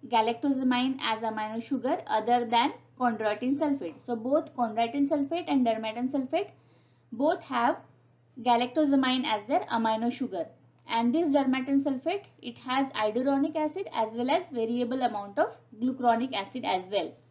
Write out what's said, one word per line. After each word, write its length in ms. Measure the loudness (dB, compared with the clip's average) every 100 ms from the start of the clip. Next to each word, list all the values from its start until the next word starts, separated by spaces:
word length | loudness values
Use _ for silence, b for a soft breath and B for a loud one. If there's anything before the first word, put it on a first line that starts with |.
| 0
galactosamine 880 | 0 2 0 0 2 2 2 0 -2
as 220 | -2 -2
amino 400 | -4 -4 -6 -6
sugar 360 | -4 -4 -2 -2 0
other 380 | -2 2 0
than 280 | 2 2 2 -2 -18 -2
chondroitin 580 | -2 0 -2 0 -2 0
sulfate. 420 | 0 0 -4 -10
So 140 | -8
both 400 | -6 0 0 0
chondroitin 540 | -4 -2 0 0 2 0
sulfate 360 | 2 0 -2 0
and 180 | 2 4
dermatan 440 | 2 -2 -4 -2
sulfate 380 | -2 -2 -2 -4 b b b b b b
both 300 | 0 0 0
have 340 | -2 0 0 0 -8 _ _ _ _ -6
galactosamine 800 | 2 2 2 2 4 4 4 0
as 220 | 0 -2 0
their 120 | -2
amino 500 | 0 0 2 2 0
sugar. 340 | -2 -4 -4 -6 -10 _ _ -4
And 260 | 0 2
this 140 | 2 4
dermatan 480 | 4 4 0 2 2
sulfate, 440 | 2 -2 -2 -4 -8 -14
it 160 | -14 -12
has 280 | -2 0 0
iduronic 640 | 0 0 0 2 2 2 0
acid 320 | -2 -4 -6
as 200 | -2 -2
well 180 | -2 0
as 180 | 0 -2
variable 540 | -4 -2 0 -2 0
amount 360 | -2 -2 -6 -2
of 180 | -2 -2 _ -4
glucuronic 520 | -2 2 2 2 0
acid 300 | -4 -6 -6
as 220 | -2 -2 0
well. 260 | -2 -2 -8 _